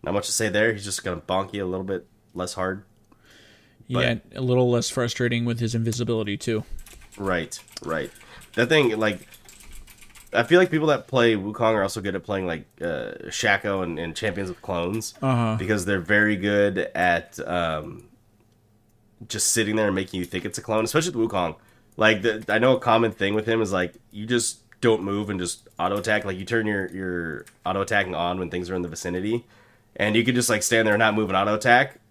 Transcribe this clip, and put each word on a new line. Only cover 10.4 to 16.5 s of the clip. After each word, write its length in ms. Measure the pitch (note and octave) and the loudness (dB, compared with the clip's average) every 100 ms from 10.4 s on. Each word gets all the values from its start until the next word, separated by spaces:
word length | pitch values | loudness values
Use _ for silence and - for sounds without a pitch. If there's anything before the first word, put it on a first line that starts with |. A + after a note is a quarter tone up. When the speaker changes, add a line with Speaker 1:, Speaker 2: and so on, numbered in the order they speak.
Speaker 1:
feel 140 | A#2 E3+ | 4 6
like 120 | F#3 | 6
people 160 | D#3 D#3 | 2 2
that 180 | C#3 - | 0 2
play 280 | C3+ A#2 G#2+ | 4 4 4
Wukong 380 | G2 G#2+ A#2 | -2 0 2
are 100 | A2 | 2
also 160 | G2 G#2+ | 0 -2
good 160 | G2+ F#2 | -4 -6
at 80 | |
playing, 240 | - G2 F#2 | -4 -4 -2
like, 180 | E2 - _ | -4 -8 _
uh, 300 | E2+ D2+ A1 - - | -6 -4 -6 -10 -10
Shaco 560 | - A2 G2 G#2+ G2 | -2 2 2 0 -2
and, 160 | F2 E2+ | -2 -4
and 160 | E2+ D#2+ | -6 -4
Champions 340 | A2 F2+ F#2+ | -6 -4 -8
of 120 | F2+ | -8
Clones. 520 | - F2+ F2 A2 A2 - | -6 -4 -2 -4 -6 -6
Speaker 2:
Uh-huh. 360 | C3+ B2 A#2 A2 | -2 0 0 0
Speaker 1:
Because 240 | F#2+ G#2 F2+ | 0 -2 0
they're 140 | G2 | -2
very 380 | E2 G#2 G#2 G#2 | 2 4 4 2
good 400 | G2 | 2